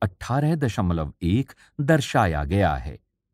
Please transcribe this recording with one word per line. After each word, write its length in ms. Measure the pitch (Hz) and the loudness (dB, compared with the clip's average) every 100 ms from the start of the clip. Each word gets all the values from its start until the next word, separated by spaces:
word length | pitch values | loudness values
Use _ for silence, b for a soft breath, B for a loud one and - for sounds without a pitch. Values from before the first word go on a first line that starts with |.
अठारह 520 | 98 - - 135 151 | -4 -4 -4 0 0
दशमलव 600 | 165 127 117 90 82 76 - | 0 -2 -2 -2 -2 -4 -4
एक 300 | 85 113 - - b - | 0 0 -2 -10 b -4
दर्शाया 640 | 139 156 - 135 95 76 | 2 2 2 0 2 0
गया 300 | 71 98 87 | 0 2 2
है। 240 | 67 71 60 _ _ _ | 0 -6 -14 _ _ _